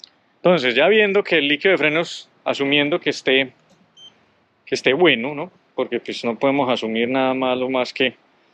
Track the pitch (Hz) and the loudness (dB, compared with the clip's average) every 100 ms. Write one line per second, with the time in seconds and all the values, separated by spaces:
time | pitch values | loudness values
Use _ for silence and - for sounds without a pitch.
0 | - _ _ _ 170 175 127 120 165 220 | -20 _ _ _ 2 2 2 2 4 4
1 | 208 196 196 165 143 147 196 165 151 156 | 2 0 0 0 0 0 2 2 2 0
2 | 165 - - _ - 127 139 147 143 131 | -4 -10 -20 _ -6 -2 0 2 0 -2
3 | 147 - - 131 131 - _ _ _ _ | -4 -4 0 0 0 -8 _ _ _ _
4 | - _ _ _ _ _ - 131 135 131 | -20 _ _ _ _ _ -8 -2 0 2
5 | 151 120 127 147 175 - _ - 123 117 | 2 2 -2 -8 -12 -14 _ -6 -4 -6
6 | - 104 120 113 139 139 131 123 113 113 | -6 -6 -6 -2 0 0 0 -2 -4 -4
7 | 120 135 131 131 131 127 127 131 120 - | -2 0 -2 -2 -2 -2 -2 -4 -4 -2
8 | 131 - _ _ _ | -4 -4 _ _ _